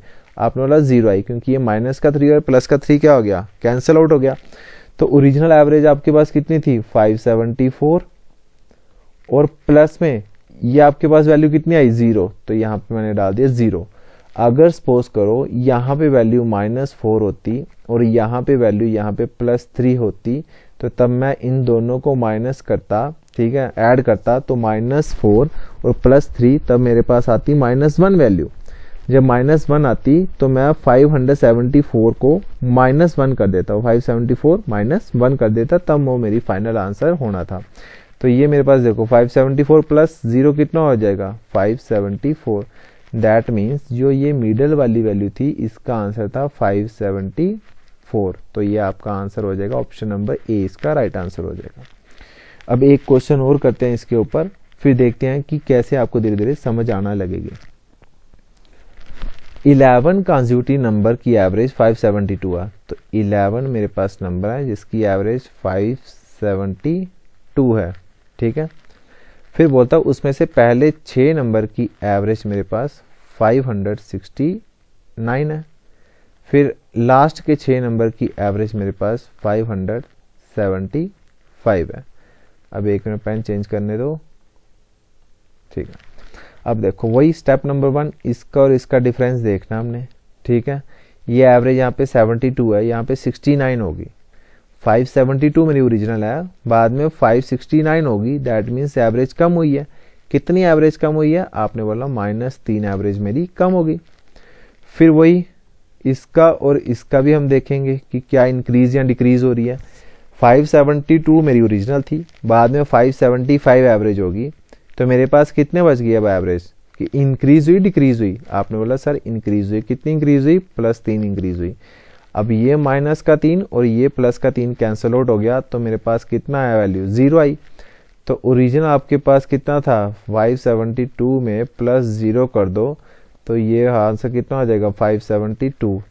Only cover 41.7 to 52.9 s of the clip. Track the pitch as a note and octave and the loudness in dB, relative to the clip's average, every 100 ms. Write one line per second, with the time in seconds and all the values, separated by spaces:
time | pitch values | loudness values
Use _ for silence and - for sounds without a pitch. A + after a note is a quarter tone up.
41.7 | A#2+ - A2 G2+ G2+ C#3 D#3 - G2+ G#2+ | -4 -4 -4 -2 -4 -6 -6 -4 -6 -6
42.7 | - - _ - A#2 A2 A2+ A#2+ A2+ G#2 | -18 -20 _ -10 -2 2 2 0 -4 -2
43.7 | C#3+ - A#2+ C#3 C3+ C#3+ C#3+ A2 A2 D3 | -6 -6 -2 0 0 0 0 0 0 0
44.7 | D3+ B2 A2+ A2 G2+ G2+ - C#3 D3+ A2 | 2 0 0 0 -2 -4 -4 -6 -4 -8
45.7 | - - A2+ G2+ G#2+ G#2 B2+ C#3+ - G#2+ | -8 -8 -6 -6 -6 -6 -6 -8 -4 -2
46.7 | G2+ G#2+ - G2+ G2 G2 - F3+ G#3+ - | -2 -4 -6 -6 -4 -6 -4 -4 -4 -14
47.7 | - - - _ A2+ F#2+ F2+ - G#2+ G#2 | -20 -20 -20 _ -4 -4 -6 -12 -6 -2
48.7 | G#2 G2 - G#2+ G2 G2 - G#2 F#2+ G2+ | -2 -4 -6 -8 -8 -8 -6 -6 -6 -6
49.7 | B2+ - - G#2+ G2+ G#2 D3 - G#2+ F#2+ | -6 -8 -10 -8 -6 -6 -6 -4 -4 -4
50.7 | - C#3+ D3+ G#2 F#2+ F2 - F2 E2+ - | -6 -4 -2 -4 -6 -10 -10 -12 -12 -16
51.7 | - B2+ - _ - - - - - - | -20 -20 -20 _ -20 -20 -20 -20 -20 -4
52.7 | B2 C#3 | 2 4